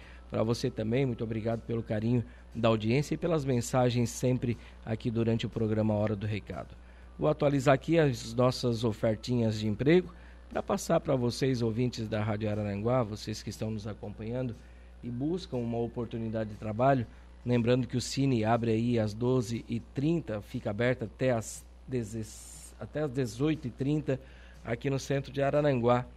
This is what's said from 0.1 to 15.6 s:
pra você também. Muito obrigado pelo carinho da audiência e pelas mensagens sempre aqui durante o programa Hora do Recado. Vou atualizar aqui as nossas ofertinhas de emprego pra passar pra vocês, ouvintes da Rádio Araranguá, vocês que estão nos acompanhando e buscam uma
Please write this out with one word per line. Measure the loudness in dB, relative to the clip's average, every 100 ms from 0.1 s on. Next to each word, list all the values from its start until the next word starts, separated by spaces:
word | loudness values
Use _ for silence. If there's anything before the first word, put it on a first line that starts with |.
| -20 -8
pra | -2
você | 0 0 -2
também. | -2 0 0
Muito | 0 -2
obrigado | -4 -2 -2 -2
pelo | -2 -4
carinho | -2 -2 2 2 0 -8 -14
da | 0 2
audiência | 4 4 2 2
e | -2
pelas | 0 0
mensagens | 2 0 2 2 2 2 0
sempre | 0 0 0 0 -4 -8 -16 -6
aqui | -4 -2
durante | 0 2 2
o | 0
programa | -2 0 2 2
Hora | 2 0
do | -2
Recado. | -4 -6 -6 -10 -10 -16 -20 -20 -18 -2
Vou | 0
atualizar | 2 2 4 6
aqui | 4 6 4
as | 4 2 -2
nossas | 2 2 4 0 0
ofertinhas | 0 0 0 0 0 2 2 0
de | -2
emprego | 0 4 4 4 -6 -20 -20 -8
pra | -6
passar | -2 -2 2 0
pra | 2
vocês, | 0 0 0 0 2
ouvintes | 0 0 -2 -2 -4
da | -2
Rádio | -2 -2 -2
Araranguá, | -2 -2 -2 0 0
vocês | 0 -4 -8 -8
que | -8
estão | -8 -6
nos | -6 -8
acompanhando | -10 -12 -10 -8 -4 -6 -8 -14 -20 -20 -14
e | -10
buscam | -6 -4 -4 -4
uma | -4